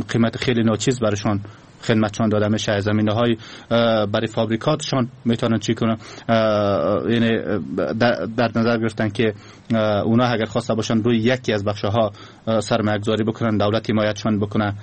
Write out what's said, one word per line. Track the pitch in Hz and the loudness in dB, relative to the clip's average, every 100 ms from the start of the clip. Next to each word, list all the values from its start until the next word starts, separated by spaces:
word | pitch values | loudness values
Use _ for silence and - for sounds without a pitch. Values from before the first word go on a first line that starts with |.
| 110 | -2
قیمت | 120 113 - | 0 0 0
خیلی | - 117 | 0 2
ناچیز | 113 107 - 123 | 2 2 0 0
برشان | 110 101 117 101 101 - - - | 0 0 0 -2 -4 -18 -20 -10
خدمتشان | - 110 107 - 110 | 0 2 2 0 0
داده | 104 104 | 2 2
می‌شه. | 107 - 101 | 0 0 0
زمینه‌های، | 104 107 107 107 120 110 - - - | 2 2 2 2 2 0 -4 -16 -2
اه، | 117 117 110 104 | 2 4 2 0
برای | 110 110 | 0 -2
فابریکاتشان | - 110 113 156 147 - 139 120 - | -2 -2 0 0 -2 -2 -2 -2 -4
می‌تونن | 117 117 117 113 | -2 0 2 0
چی | - | 0
کنن، | 113 113 110 - - - | 0 0 -2 -6 -12 0
اه، | 113 110 104 101 95 80 98 76 | 2 4 2 2 2 0 0 0
یعنی | 117 117 110 - 98 65 92 | 0 2 0 -2 -4 -4 -4
در، | 71 110 120 104 98 113 | -2 2 2 0 -4 -2
در | 117 113 | -2 0
نظر | 113 117 | 0 0
گرفتن | 113 107 110 | -2 -2 -4
که، | 101 113 101 - - - | 0 -2 -2 -10 -14 -2
اه، | 113 107 101 | 0 2 2
اونا | 95 117 | 2 4
اگر | 123 113 | 4 2
خواسته | 110 123 - | -2 -2 -2
باشن | 110 107 113 | -2 0 0
روی | 113 117 | 2 2
یکی | 113 127 123 | 2 0 0
از | 107 | -2
بخش‌ها، | 101 101 104 113 104 104 - - - | -2 -4 -2 0 0 -2 -20 -12 -2
اه، | 110 | -2
سرمایه‌گذاری | - 117 107 107 110 110 | 0 0 0 0 0 0
بکنن، | 113 110 117 107 | 0 -2 -2 0
دولت | 104 110 107 | 0 0 0
حمایتشان | 110 107 104 113 104 | 0 0 -2 -2 -2
بکنه، | 104 110 104 104 | -2 -2 -2 -4